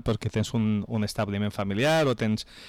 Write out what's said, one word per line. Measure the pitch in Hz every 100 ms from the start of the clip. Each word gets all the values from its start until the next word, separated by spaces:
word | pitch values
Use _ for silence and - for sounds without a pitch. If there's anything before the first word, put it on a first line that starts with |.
perquè | 120 113 110
tens | 110 104
un, | 117 107 104 98
un | 113 104
establiment | - 101 101 104 -
familiar | 98 98 143 160 143
o | 117
tens, | 113 107 - -